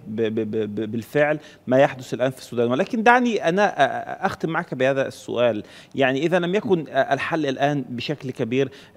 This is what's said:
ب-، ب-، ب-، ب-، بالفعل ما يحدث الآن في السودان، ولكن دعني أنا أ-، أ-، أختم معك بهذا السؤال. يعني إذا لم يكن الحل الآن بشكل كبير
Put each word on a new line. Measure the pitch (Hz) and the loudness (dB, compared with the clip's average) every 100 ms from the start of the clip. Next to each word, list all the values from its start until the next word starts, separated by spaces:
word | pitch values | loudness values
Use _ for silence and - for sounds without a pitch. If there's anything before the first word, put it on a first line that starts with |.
| - | -6
ب-، | 110 | -2
ب-، | 113 110 110 | -2 0 -2
ب-، | 110 104 104 | -2 -4 -4
ب-، | 110 | -4
بالفعل | 117 113 147 147 151 - - - | -6 -4 0 0 0 -6 -14 0
ما | 127 | 4
يحدث | 143 131 123 | 4 2 -8
الآن | 120 127 | -2 -2
في | 135 | -4
السودان، | - 120 120 | -8 -2 0
ولكن | 127 196 226 | 0 0 2
دعني | 220 247 240 214 160 | 4 4 4 0 0
أنا | 185 | 2
أ-، | 202 | 2
أ-، | - 131 117 - - 190 | 2 0 0 -8 -4 -4
أختم | - 180 | -4 -4
معك | 165 175 | -4 -4
بهذا | 135 131 135 131 | 0 2 2 -2
السؤال. | - - 110 120 107 - - - 127 | -6 -8 0 2 0 -6 -16 -12 0
يعني | 131 135 165 | 2 2 2
إذا | 180 | 2
لم | 175 202 | 2 -2
يكن | 214 180 139 | 0 0 0
الحل | 135 120 135 - 160 143 | -2 0 0 0 -2 -2
الآن | 127 143 147 127 | 0 0 0 -4
بشكل | 120 - 147 135 | -8 -6 -6 -8
كبير | - 117 127 131 - - | -4 -2 0 0 -4 -20